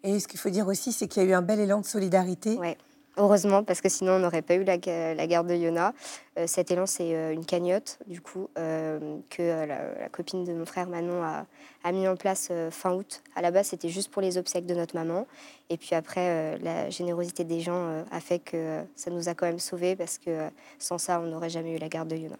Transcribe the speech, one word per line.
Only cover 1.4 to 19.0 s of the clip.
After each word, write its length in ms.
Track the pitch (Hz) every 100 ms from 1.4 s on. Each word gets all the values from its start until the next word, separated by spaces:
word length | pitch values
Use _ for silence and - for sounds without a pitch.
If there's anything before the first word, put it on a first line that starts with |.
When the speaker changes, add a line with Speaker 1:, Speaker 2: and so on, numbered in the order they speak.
Speaker 1:
bel 180 | 175 214
élan 220 | 202 202
de 40 | 202
solidarité. 720 | 214 190 185 180 180 220 226
Speaker 2:
Ouais. 220 | 175 - - _ _ -
Heureusement, 460 | 202 208 202 196
parce 160 | 208 180
que 80 | 190
sinon, 280 | - 185 190
on 20 |
n'aurait 240 | 180 170
pas 140 | 156 180
eu 60 |
la 120 | 190 180
ga-, 380 | 180 170 160
la 120 | 160 160
garde 200 | 170 170
de 80 |
Yona. 400 | 175 170 165 185 - - - - -
Euh, 80 | 170
cet 240 | - 175
élan, 140 | 180
c'est, 300 | 190 - 170 160
euh, 160 | 160
une 140 | 160 165
cagnotte, 520 | 175 175 190 - - -
du 140 | 175
coup, 280 | - 185 190 -
euh, 580 | 160 160 160 156 151 151 -
que, 100 | -
euh, 240 | 170 160
la, 340 | 151 143 - -
la 100 | -
copine 340 | - 170 185
de 80 | 180
mon 140 | 170 165
frère, 200 | - 180
Manon, 360 | 175 175 175
a, 240 | 165 156 185 - - -
a 100 | 175
mis 140 | 185 190
en 60 |
place, 340 | 185 202 190 -
euh, 200 | 175 165
fin 220 | - 190
août. 300 | 185 202 - -
À 60 | -
la 100 | 175
base, 180 | 180 202
c'était 200 | 175 170
juste 220 | 175 196
pour 100 | -
les 160 | 190 180
obsèques 300 | 180 180 175
de 80 |
notre 200 | 175 170
maman. 320 | 170 165 175 262 - - - _
Et 80 | 170
puis 160 | -
après, 340 | 165 160 - 180
euh, 300 | 170 156 156
la 300 | 170 165 -
générosité 540 | 180 175 170 175 -
des 160 | 170 165
gens, 260 | 170 175 170
euh, 140 | 160 -
a 100 | 165
fait 180 | - 175
que, 160 | - 170
euh, 240 | 160 156 160
ça 140 | -